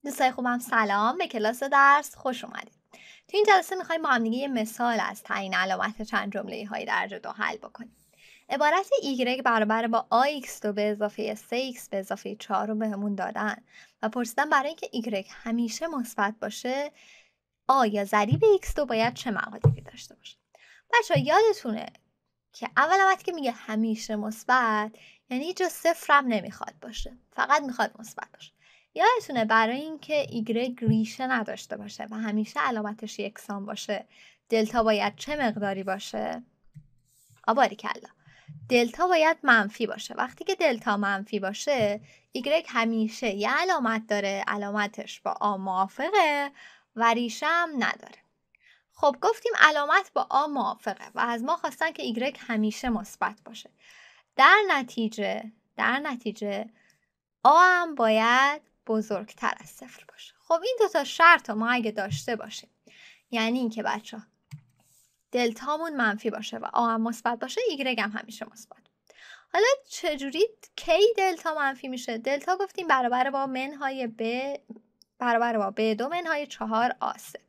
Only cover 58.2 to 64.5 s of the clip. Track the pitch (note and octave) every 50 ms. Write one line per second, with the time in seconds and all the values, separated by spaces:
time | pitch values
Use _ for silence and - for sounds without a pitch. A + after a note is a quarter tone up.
58.2 | A3 A#3 A#3+ B3+ C4+ C#4+ D4 D4+ _ _ _ _ _ - A3+ A3 G#3+ G#3+ G#3+ F#3
59.2 | G#3 A3 - - - - - - - - - - C4+ B3 - - - - _ -
60.2 | - - _ _ _ _ E4 E4 F4 A#4+ C5 A#4+ A4 F#4 - E4 C#4 - - -
61.2 | E4+ E4+ E4+ D#4+ - - G#3 G#3+ A3+ A#3 B3 B3 A3 A3 A3 A3 G3 G3 - C#3+
62.2 | - - A#3+ G#3+ - A3 - - - _ _ _ _ - - - - - - _
63.2 | _ _ B3 A3+ A3 A3+ A#3+ C4 B3+ A3+ A3 A3+ - - - G#3+ - - - A3
64.2 | - _ _ _ _ _